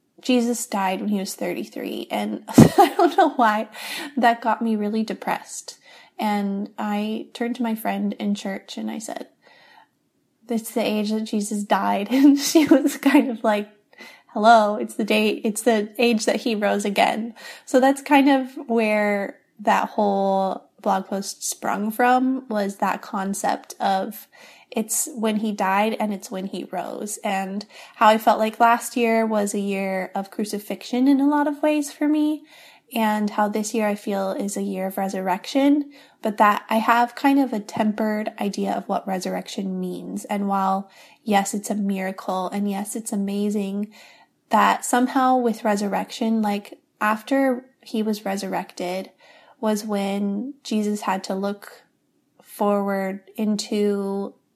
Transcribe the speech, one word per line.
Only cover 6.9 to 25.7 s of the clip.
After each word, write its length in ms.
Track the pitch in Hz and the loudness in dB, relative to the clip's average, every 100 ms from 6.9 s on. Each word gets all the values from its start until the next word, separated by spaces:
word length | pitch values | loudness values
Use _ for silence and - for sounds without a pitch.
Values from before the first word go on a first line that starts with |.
| 208 214 220 - | -4 -4 -6 -10
turned 240 | - 240 240 | -6 -6 -4
to 80 | |
my 100 | 233 | -4
friend 380 | 220 202 196 202 - | -4 -4 -4 -4 -4
in 160 | 208 202 | -4 -4
church 420 | 202 196 - - | -4 -8 -10 -10
and 100 | 220 | -8
I 100 | 226 | -8
said, 280 | 220 - - _ _ _ _ - _ _ _ _ _ _ - | -10 -12 -14 _ _ _ _ -20 _ _ _ _ _ _ -6
"It's 220 | 226 220 | -6 -4
the 100 | 233 | -2
age 300 | 214 214 208 | 0 0 -2
that 120 | 220 | -4
Jesus 420 | 220 220 208 208 | -2 -4 -2 -4
died." 420 | 202 196 202 202 208 | 0 2 2 0 0
<laughs> 40 | |
And 260 | 254 285 277 | 6 8 6
she 280 | - 330 285 | 4 4 6
was 300 | 277 294 - | 6 4 0
kind 360 | 277 269 269 | 4 4 4
of 100 | 220 | 0
like, 260 | 226 208 208 _ _ - - - _ | 0 0 -2 _ _ -20 -20 -20 _
"Hello, 480 | 220 214 233 208 214 | 4 8 8 6 0
it's 180 | 226 | -4
the 80 | - | -4
day, 280 | 208 214 214 - | 2 2 2 0
it's 200 | 226 208 | -2 0
the 300 | - 220 214 - | 2 2 0 0
age 260 | 240 226 - | 2 2 2
that 160 | 220 | 0
he 120 | 254 | -2
rose 300 | 208 202 202 | 0 0 0
again." 500 | 208 196 190 220 233 - - - - | 0 2 2 2 -6 -12 -18 -20 0
So 140 | 262 | 4
that's 200 | 262 277 | 4 2
kind 280 | - 285 277 | 4 6 6
of 280 | 269 254 311 285 | 4 0 -8 -2
where 720 | 233 214 214 208 202 196 - _ - | 0 2 2 2 0 -4 -10 _ -4
that 300 | 214 196 190 | 0 2 2
whole 800 | - 208 196 196 190 190 - - _ | 0 0 2 2 2 0 -4 -10 _
blog 260 | 214 190 190 | -2 -2 -2
post 360 | 196 202 - | -6 -8 -8
sprung 480 | - - - 196 214 | -10 -6 -4 -2 -4
from, 560 | 220 247 254 262 262 - | 0 2 4 2 -2 -4
was 280 | 214 202 202 | -4 -4 -2
that 260 | 196 202 | -4 -4
concept 720 | - 202 190 196 202 - - - | -6 -6 -4 -4 -2 -4 -6 -4
of 480 | 202 190 196 - - - - - _ | -2 0 -2 -10 -18 -20 -20 -20 _
it's 380 | 233 220 - - 262 | -6 -4 -4 -6 -4
when 220 | 220 214 | -2 0
he 120 | 220 | -2
died 460 | 208 190 | -2 0